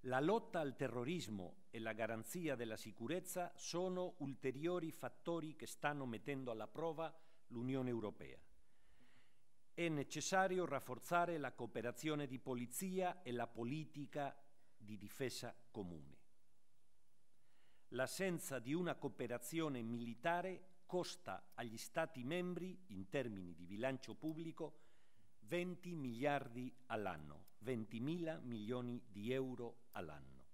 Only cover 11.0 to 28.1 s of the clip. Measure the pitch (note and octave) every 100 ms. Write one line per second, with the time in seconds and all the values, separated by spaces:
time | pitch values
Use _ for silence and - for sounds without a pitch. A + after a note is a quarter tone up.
11 | - F3 F3 E3 C3+ - A#2+ B2 A2+ -
12 | D#3 D3+ C#3+ B2+ C3+ B2 B2 - F#3+ F#3
13 | F3+ F3 B2+ A#2+ - - A#2+ D3+ D3+ D3
14 | C#3 D3+ C#3 - - - - - G#2+ G#2+
15 | G2+ - C3 - A#2+ - - A2+ F#2 E2
16 | C#2 C#2 - - - - - - - -
17 | - - - - - - - - - A#2+
18 | C3 - F#3+ E3 - C3 A2+ D#3+ F3 C3+
19 | C#3+ - B2 A#2+ - D#3+ D#3 C3 A2+ A#2+
20 | A#2 A2+ E3+ F3 F#3 F3+ - - - F3+
21 | E3 - - F#2+ - - A#2+ A2+ - E3
22 | D#3+ B2+ B2 F3 F3+ F3 F3+ F3+ - F#2+
23 | F#2+ C#3+ B2 G2 F2+ E2 F2 G2+ B2+ C3
24 | - G#2+ D#3 D#3 E3 D3+ D#3 - - -
25 | - - - - G#2+ F3 F3+ F3 F3 E3
26 | C3 A2+ C#3+ C#3+ C#3 A#2 B2+ - - A2+
27 | G2 D#2+ D2 D2+ F#2+ - G#2+ A#2+ G#2 A2+
28 | C3+